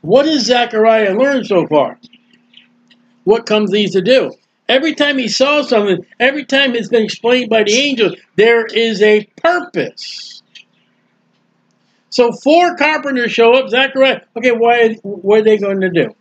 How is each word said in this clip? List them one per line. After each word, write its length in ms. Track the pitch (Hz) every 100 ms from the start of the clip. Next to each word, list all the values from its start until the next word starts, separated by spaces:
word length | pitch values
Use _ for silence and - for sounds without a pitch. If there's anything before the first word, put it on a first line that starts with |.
What 240 | 151 226
has 220 | 311 302 214
Zechariah 680 | 240 240 226 220 220 208
learned 320 | 190 269 277 214
so 200 | 196 156
far? 320 | 151 131 - _ _ _ _ _ _ _ _ _ _ _ _
What 220 | - 226 226
comes 240 | 214 208
these 220 | 196 202
to 80 | 185
do? 320 | 180 254 156 - _ _ _
Every 260 | 247 311
time 240 | - 294 269
he 100 | 226
saw 340 | - 269 294
something, 420 | - 226 208 175 - _
every 260 | 247 294
time 300 | 285 269 277
it's 140 | 240 190
been 160 | 233
explained 460 | 214 - 233 247 240
by 140 | 220
the 100 | 208
angel, 400 | 220 285 262 202 170 _ -
there 280 | 220 233
is 380 | 226 220 226 202
a 220 | 214 214 202 -
purpose. 1040 | 330 359 349 - 120 - - - - - _ - _ _ _ _ _ _ _ _ _ _ _ _ _ _ _
So 220 | - 240
four 420 | - - 320 349 269
carpenters 560 | 285 311 285 262 240
show 200 | - 233
up. 140 | 254 262
Zechariah, 540 | 240 269 262 262 240 _ -
okay, 160 | 247
why, 420 | 226 233 240 226 220
what 380 | 196 196 190 220
are 40 |
they 140 | 214 214
going 240 | 196 196
to 80 | 190
do? 240 | 170 123 -